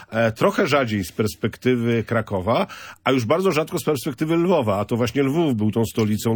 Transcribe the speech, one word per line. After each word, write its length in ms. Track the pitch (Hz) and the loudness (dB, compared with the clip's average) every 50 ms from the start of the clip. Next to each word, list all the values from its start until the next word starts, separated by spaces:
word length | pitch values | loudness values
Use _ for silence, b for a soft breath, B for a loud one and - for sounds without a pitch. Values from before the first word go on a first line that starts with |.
| B B | B B
e, 220 | - 113 117 113 110 | -2 0 0 0 0
trochę 340 | - 143 202 196 - 202 | 2 0 0 2 2 0
rzadziej 380 | 143 147 143 135 113 110 101 92 | 2 2 2 2 2 0 -2 -4
z 80 | - - | -4 -4
perspektywy 920 | - 110 104 - - - 107 - - - 127 127 120 117 120 117 113 107 | -2 -2 -2 -2 -2 -4 -4 -4 -2 0 0 2 2 2 0 0 0 0
Krakowa, 600 | - 113 113 104 - 104 92 87 104 123 170 196 B B B B B B B - | -2 -2 -4 -2 -2 -4 -4 -2 0 0 0 0 B B B B B B B -2
a 80 | 120 135 | 0 0
już 120 | 131 113 | 0 2
bardzo 280 | 104 151 180 190 190 147 | 0 0 2 2 2 2
rzadko 260 | 151 160 - 180 160 | 0 -2 -2 -4 -4
z 60 | - | -2
perspektywy 520 | 160 151 135 - 160 127 - 160 156 170 | -2 -2 -2 -2 -6 -4 -4 -2 0 0
Lwowa, 420 | 170 170 185 190 156 123 104 95 101 | 0 2 2 2 2 2 2 0 0
a 40 | 104 | 0
to 120 | - 123 | -2 0
właśnie 260 | 113 123 117 117 139 139 | 0 0 0 0 0 0
Lwów 320 | 135 139 170 170 147 123 | 2 2 2 2 2 2
był 140 | 107 107 107 | 2 0 0
tą 140 | 95 117 113 | 2 0 -2
stolicą 440 | 104 - 120 110 104 107 104 - 117 113 | 0 0 0 0 2 0 0 0 0 0